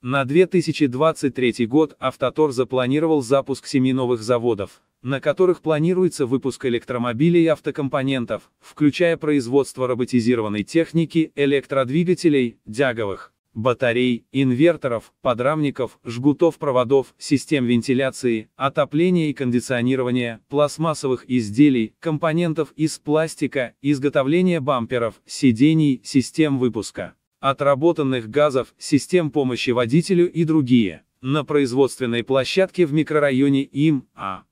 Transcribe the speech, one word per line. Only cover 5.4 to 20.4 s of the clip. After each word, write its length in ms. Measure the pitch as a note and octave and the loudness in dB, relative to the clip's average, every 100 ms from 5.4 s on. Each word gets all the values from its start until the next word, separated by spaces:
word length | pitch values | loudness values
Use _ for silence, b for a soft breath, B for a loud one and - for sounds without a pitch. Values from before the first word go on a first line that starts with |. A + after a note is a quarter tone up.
| F#3 E3+ | 2 2
планируется 640 | - D#3 E3 F#3 F#3 - C3 | 0 0 2 2 0 0 -2
выпуск 400 | C3 C3 A#2+ C3 | -2 -2 -4 -2
электромобилей 800 | A#2 - B2 A#2+ A#2 D#3+ F3 | -4 -4 -6 -4 0 2 4
и 40 | E3 | 2
автокомпонентов, 1000 | D3 - C#3 C#3 C#3 C3+ C3+ A#2 G#2+ _ _ | 0 -4 -6 -4 -2 -2 -4 -4 -8 _ _
включая 560 | - - D3+ C3+ F3 E3 | -20 0 0 4 0 2
производство 720 | D3+ D3 A#2 C#3 C3 - B2+ | 0 0 2 0 0 -4 -4
роботизированной 760 | A#2+ B2 B2+ A2+ A#2+ G#2+ G#2 | -2 0 0 2 0 0 -4
техники, 680 | G2 E3 D#3+ E3 D#3+ E3 D#3 - | -2 0 0 0 -2 -2 -2 0
электродвигателей, 1200 | C#3 C#3+ B2+ C#3 B2+ D3 F3 F#3 E3 D3 B2 - - | 0 0 0 -2 0 0 0 0 2 2 0 -6 -16
тяговых, 640 | A2 C3+ A2+ G#2 F#2 - _ _ | -2 -2 -2 -6 -8 -14 _ _
батарей, 720 | - A2+ A#2+ B2 A#2 B2+ A#2+ _ | -4 -2 0 0 0 0 -2 _
инверторов, 800 | C3 C3+ B2 E3 D#3 C3+ A#2 - _ | -2 0 4 2 2 -4 -6 -8 _
подрамников, 800 | C3+ A#2 B2 D#3 D3 - A#2+ _ | -4 -2 0 0 -4 -4 -8 _
жгутов 540 | - A#2+ C3+ C#3 E3 - | -12 -2 0 2 0 0
проводов, 560 | D3+ B2+ A#2+ C#3 B2+ _ | -2 0 2 2 0 _
систем 480 | - C#3 - D3 A#2+ | -2 -2 0 -2 2
вентиляции, 840 | A#2+ A2+ B2+ C3+ B2+ B2 A2+ G#2+ _ | 0 2 -2 -2 -2 -2 -2 -6 _
отопления 720 | C3+ C3+ C#3 D3 F3+ F3+ D#3 | -4 -2 -2 0 2 2 0
и 40 | |
кондиционирования, 1080 | C3+ B2+ A#2+ - B2 A#2+ C3 B2 B2 A#2+ A2+ | -2 -2 -2 -2 -2 0 0 -2 -2 -4 -8